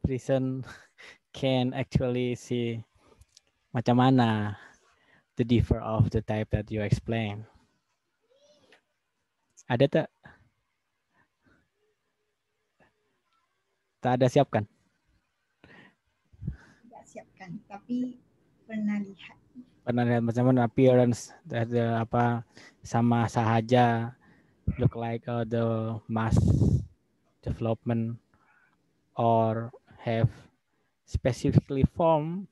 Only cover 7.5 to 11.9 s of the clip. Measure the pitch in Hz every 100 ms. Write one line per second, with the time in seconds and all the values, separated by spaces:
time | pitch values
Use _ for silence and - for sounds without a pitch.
7.5 | _ _ _ _ _ _ _ _ 539 571
8.5 | _ _ _ _ _ _ _ _ _ _
9.5 | _ - 120 139 160 - _ - - _
10.5 | _ _ _ _ _ _ _ _ _ _
11.5 | _ _ 415 427